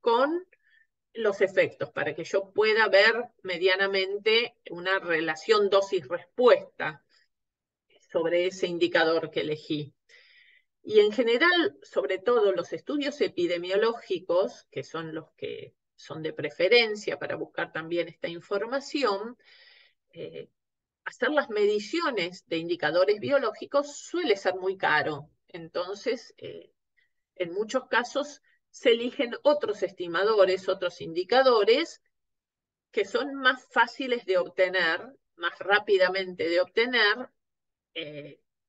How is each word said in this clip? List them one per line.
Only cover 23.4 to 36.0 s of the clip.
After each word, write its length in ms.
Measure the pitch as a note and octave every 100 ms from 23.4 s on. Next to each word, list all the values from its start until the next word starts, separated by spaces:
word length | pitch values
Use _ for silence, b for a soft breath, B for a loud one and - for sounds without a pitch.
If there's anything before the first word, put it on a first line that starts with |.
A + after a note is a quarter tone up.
| A#3+ - - C#4+ C#4+ -
suele 400 | - E4+ D#4+ F#3+
ser 200 | F#3+ F#3
muy 200 | F#3 F#3+
caro. 540 | D3+ D3+ D#3 D3 - _ _
Entonces, 840 | E3+ D#3+ E3+ F3+ G3+ B3+ B3 - _
eh, 360 | E2 E2 - _ _ _ _ _ _ _
en 160 | E3+
muchos 340 | F#3 A3 C4 -
casos 540 | A3+ A#3 C#4+ C#4+ - _ _ _
se 200 | - B3
eligen 460 | A#3 A#3+ - A#3+ A#3
otros 400 | C#4 D4 G#3 G3+
estimadores, 840 | F3+ - F3 E3+ G#3 G#3+ F#3 F#3 F#3+
otros 320 | F#3 F3+ -
indicadores 1000 | E3 E3 F#3 B3 C4 A#3 G3+ C4 E4 - _ _ _ _ _ _ _ _ _
que 140 | -
son 300 | G3 A#3+ C#4
más 320 | C#4 C4 C4+ _
fáciles 540 | B3+ A#3+ - C4 A#3+ -
de 120 | F3+
obtener, 640 | F#3 - F#3 F3+ E3 F3 A3+ C#4 _ _
más 220 | E3+ -
rápidamente 920 | F3+ G#3 G#3 G3